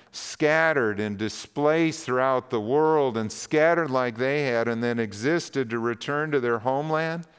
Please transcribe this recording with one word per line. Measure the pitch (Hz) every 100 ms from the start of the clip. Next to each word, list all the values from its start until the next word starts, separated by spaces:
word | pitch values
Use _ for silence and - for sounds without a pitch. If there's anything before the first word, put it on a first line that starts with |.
| -
scattered | - - - 151 160 160 147 113 101
and | 107 98
displaced | 107 - - - 147 160 165 156
throughout | - 139 131 127 123
the | 117
world | 107 143 156 156 135 113
and | 110
scattered | - - 156 156 170 156
like | 131 123 113
they | 131 147
had | 143 117 117
and | 113
then | 120 117
existed | 110 98 123 170 - 139 123
to | 117
return | 117 117 - 143 156
to | 143
their | 120 113
homeland | 120 135 151 156 160 170 170